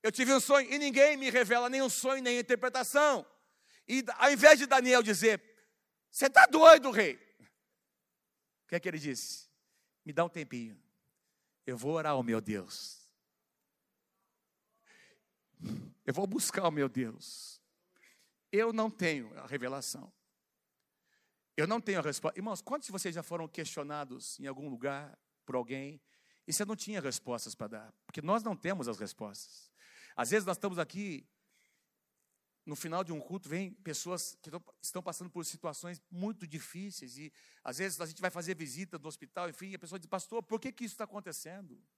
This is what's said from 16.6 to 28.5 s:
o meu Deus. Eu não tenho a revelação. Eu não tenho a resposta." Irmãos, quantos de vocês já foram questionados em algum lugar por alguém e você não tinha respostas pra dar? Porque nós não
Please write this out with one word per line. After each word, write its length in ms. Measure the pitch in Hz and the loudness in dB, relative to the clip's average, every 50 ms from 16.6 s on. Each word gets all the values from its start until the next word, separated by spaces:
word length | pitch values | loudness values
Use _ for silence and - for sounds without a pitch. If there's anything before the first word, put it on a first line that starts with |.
| 190 170 | -2 -2
o 40 | |
meu 160 | 156 151 139 135 | 0 0 -4 -2
Deus. 720 | 117 131 127 113 113 - - - - - - - - - _ _ _ _ _ _ _ _ _ _ _ _ _ _ _ _ _ _ | -2 -6 -6 -6 -8 -14 -18 -18 -16 -16 -16 -18 -18 -20 _ _ _ _ _ _ _ _ _ _ _ _ _ _ _ _ _ _
Eu 200 | - 202 220 233 | 0 0 0 0
não 200 | 226 220 220 220 | 0 -2 -2 -4
tenho 440 | 214 - 185 165 156 139 120 107 - - | -2 -2 -2 -2 -2 -2 -6 -12 -16 -18
a 80 | - - | -14 -10
revelação. 680 | 135 139 120 127 135 139 127 - - 147 131 - _ _ _ _ _ _ _ _ _ _ _ _ _ _ _ _ _ _ _ _ _ _ _ _ _ _ _ _ _ - | -8 -6 -6 -6 -6 -6 -8 -10 -10 -12 -14 -18 _ _ _ _ _ _ _ _ _ _ _ _ _ _ _ _ _ _ _ _ _ _ _ _ _ _ _ _ _ -4
Eu 80 | 151 | -2
não 160 | 175 214 233 | 0 -2 -4
tenho 160 | 226 208 190 180 | -2 -4 -4 -2
a 60 | 143 | -2
resposta." 340 | 151 139 - - 156 - - | -4 -6 -4 -6 -6 -6 -6
Irmãos, 240 | 190 220 202 - | -10 -10 -10 -10
quantos 240 | - - 254 302 - | -8 -8 -8 -8 -8
de 60 | - | -10
vocês 240 | 196 190 - 190 165 | -12 -8 -8 -8 -8
já 80 | 170 156 | -10 -10
foram 240 | - 170 170 165 156 | -10 -10 -10 -10 -10
questionados 920 | _ - 160 156 - - 143 143 147 147 147 135 127 - - - - - | _ -12 -12 -10 -10 -10 -10 -10 -10 -10 -10 -12 -14 -16 -14 -16 -14 -12
em 60 | 135 | -12
algum 240 | 139 135 131 143 147 | -12 -12 -10 -12 -12
lugar 480 | 131 117 123 139 139 139 147 143 - _ _ _ _ _ _ | -12 -6 -6 -6 -6 -6 -12 -16 -20 _ _ _ _ _ _
por 120 | - 127 | -6 -4
alguém 440 | 127 120 117 131 135 135 139 156 143 _ _ _ _ _ _ _ _ _ | -4 -4 -4 -8 -10 -10 -14 -16 -20 _ _ _ _ _ _ _ _ _
e 80 | - 156 | -8 -6
você 100 | - 208 | -6 -4
não 120 | 196 220 | -6 -6
tinha 260 | - - 208 214 196 | -10 -10 -10 -8 -6
respostas 540 | 139 135 120 - _ - 123 117 - 113 104 | -6 -6 -8 -8 _ -8 -8 -8 -8 -12 -12
pra 120 | _ 117 104 | _ -12 -12
dar? 240 | 113 107 110 110 _ _ _ | -12 -16 -18 -20 _ _ _
Porque 160 | - - - | -16 -14 -10
nós 220 | 147 165 196 233 214 | -4 -2 -2 -2 -2
não 120 | 226 | -6